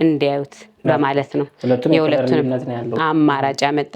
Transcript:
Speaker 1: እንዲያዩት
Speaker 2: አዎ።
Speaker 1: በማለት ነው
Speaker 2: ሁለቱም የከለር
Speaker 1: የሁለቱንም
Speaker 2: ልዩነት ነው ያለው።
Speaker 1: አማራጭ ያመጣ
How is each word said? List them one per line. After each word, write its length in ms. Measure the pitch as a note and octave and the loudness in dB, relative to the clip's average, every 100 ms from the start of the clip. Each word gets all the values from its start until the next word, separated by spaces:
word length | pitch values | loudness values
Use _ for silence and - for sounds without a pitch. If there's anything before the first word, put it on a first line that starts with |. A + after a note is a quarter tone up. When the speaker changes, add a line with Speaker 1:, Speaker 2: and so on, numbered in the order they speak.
Speaker 1:
እንዲያዩት 540 | D#3+ D3 C#3+ C#3+ C#3+ - | 0 2 0 -2 -6 -14
Speaker 2:
አዎ። 300 | - _ - | -20 _ 0
Speaker 1:
በማለት 440 | D3 C#3 C#3 C3+ | 0 0 0 -2
ነው 140 | C#3+ C#3+ - | -4 -6 -4
Speaker 2:
ሁለቱም 340 | B2+ B2 D#3+ | -2 0 2
የከለር 60 | D#3+ | 2
Speaker 1:
የሁለቱንም 440 | D#3 C#3+ B2+ D3+ | 2 0 2 0
Speaker 2:
ልዩነት 240 | C3 B2+ | 0 -4
ነው 100 | B2+ | -6
ያለው። 220 | A#2+ A#2+ D#3 | -8 -6 -2
Speaker 1:
አማራጭ 600 | D#3+ D#3 D3+ C#3 C#3 C3+ | 0 2 2 2 -2 0
ያመጣ 340 | C#3 D3 C#3+ | 0 0 -2